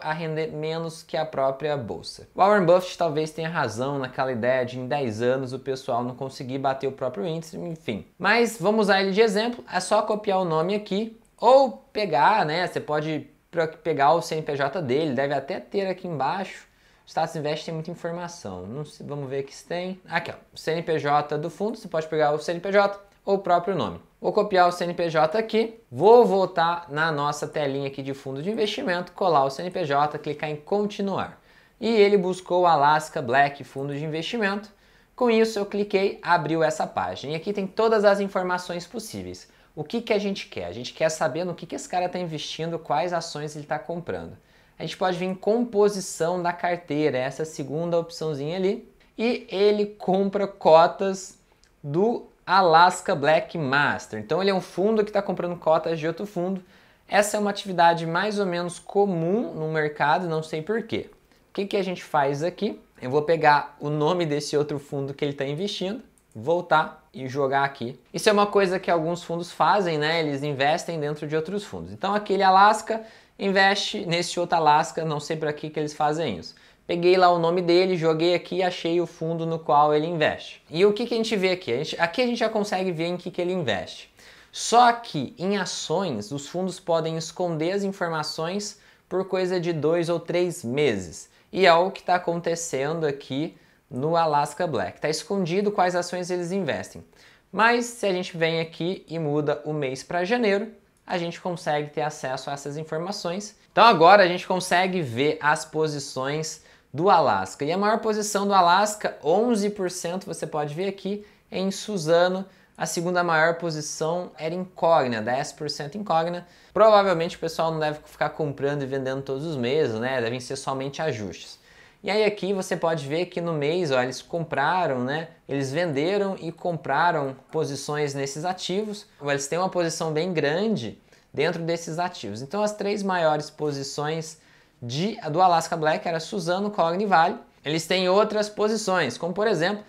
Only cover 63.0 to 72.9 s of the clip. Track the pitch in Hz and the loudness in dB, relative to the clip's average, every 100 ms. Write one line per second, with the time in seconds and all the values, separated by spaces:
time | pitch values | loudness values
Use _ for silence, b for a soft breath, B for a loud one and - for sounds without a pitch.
63 | 127 143 151 165 147 147 - - 147 151 | -2 0 2 4 6 4 2 -8 -4 0
64 | 151 180 165 147 147 147 151 147 - 143 | 2 2 0 -2 0 0 0 -4 -6 -6
65 | 139 143 143 143 139 147 202 - 185 226 | -6 -4 -4 -4 -4 -4 -6 -4 -6 -8
66 | - _ _ 110 120 175 165 - 202 - | -12 _ _ -8 -2 -2 2 2 2 -8
67 | _ - 131 127 135 139 139 - 117 - | _ -12 -8 -2 0 2 0 -4 -10 -10
68 | _ 180 220 202 202 202 190 185 190 170 | _ 0 2 4 4 4 2 0 0 0
69 | 160 175 - 170 175 - 160 202 175 156 | 0 -4 -6 -8 -6 0 4 4 2 0
70 | 151 170 156 139 147 131 139 170 170 165 | 0 0 0 -2 -4 0 2 0 -2 -4
71 | 147 151 151 156 160 202 202 92 85 107 | -4 -4 -2 -2 -2 -6 -8 -12 -12 -6
72 | 190 202 208 190 190 190 208 220 - | -2 -2 0 2 6 8 6 4 -2